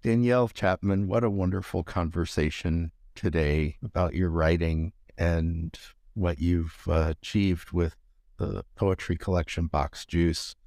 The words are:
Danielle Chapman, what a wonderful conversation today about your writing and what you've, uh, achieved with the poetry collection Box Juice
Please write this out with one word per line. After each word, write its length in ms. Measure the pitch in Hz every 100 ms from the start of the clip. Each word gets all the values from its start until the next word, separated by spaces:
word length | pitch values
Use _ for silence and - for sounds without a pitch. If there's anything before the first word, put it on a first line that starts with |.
Danielle 460 | 117 117 120 123 120
Chapman, 600 | - 98 92 98 98 98
what 160 | 110
a 60 | 117
wonderful 520 | 101 92 95 95 92
conversation 1080 | 85 - 85 87 82 - 76 - 87 80 82 - -
today 600 | - 92 80 73 76 76 -
about 300 | 120 - 90
your 160 | - 90
writing 640 | 82 80 85 82 80 82 - - -
and 640 | 85 85 80 82 82 - - - -
what 240 | - 90 80
you've, 440 | 85 87 82 - -
uh, 180 | 82 80
achieved 640 | 78 - 110 98 87 -
with 240 | 90 82 - _ _ _ -
the 280 | - 50 - -
poetry 400 | 98 92 - 85
collection 500 | - 90 82 - 82
Box 380 | 76 71 -
Juice 500 | - 85 85 78 - -